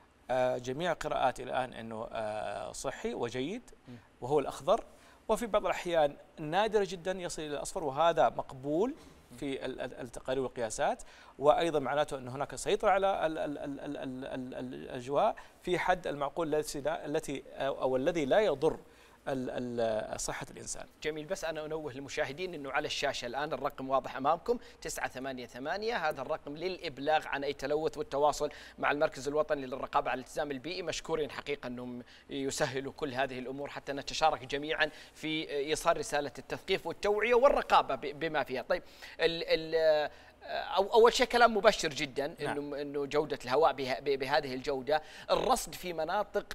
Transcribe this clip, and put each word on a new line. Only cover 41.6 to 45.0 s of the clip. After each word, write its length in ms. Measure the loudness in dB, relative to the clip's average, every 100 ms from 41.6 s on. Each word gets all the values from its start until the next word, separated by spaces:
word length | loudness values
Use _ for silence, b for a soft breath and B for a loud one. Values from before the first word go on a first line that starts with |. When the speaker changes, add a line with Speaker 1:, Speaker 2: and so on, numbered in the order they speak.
| 6 6 2
Speaker 2:
جدا 460 | -2 -4 -2 -4 -4
Speaker 1:
نعم. 180 | -4 -4
Speaker 2:
إنه، 240 | -4 -6
إنه 240 | -4 -4 0
جودة 320 | 2 0 -2
الهواء 280 | 0 6 6
بها-، 280 | 4 0 -2
ب-، 180 | 0 0
بهذه 360 | 2 2 2
الجودة، 480 | -2 -2 -2 2 0